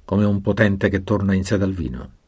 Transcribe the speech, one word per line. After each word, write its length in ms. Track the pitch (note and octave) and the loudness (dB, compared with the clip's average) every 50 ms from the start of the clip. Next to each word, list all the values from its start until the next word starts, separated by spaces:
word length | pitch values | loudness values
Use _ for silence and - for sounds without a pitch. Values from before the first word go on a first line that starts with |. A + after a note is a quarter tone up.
| - | -8
come 200 | - F#2+ G2+ G#2 | -2 0 2 2
un 160 | G#2 G2+ G2 | 2 2 0
potente 480 | G2 G#2+ G2 G2+ A2 G2+ G2 F#2+ G2 G2 | 0 -2 2 2 2 2 2 2 0 0
che 140 | F#2+ F#2+ F#2+ | 0 -2 -2
torna 300 | - G#2 G2+ G2 G2 F#2+ | 0 0 0 2 2 2
in 100 | F#2+ F#2 | 0 0
sé 140 | - A2 F#2+ | 0 0 0
dal 160 | G2 F#2+ F#2+ | 0 -2 -2
vino, 380 | F2 D2 B1 B1 A#1+ - - - _ _ | -4 -4 -6 -6 -8 -10 -14 -18 _ _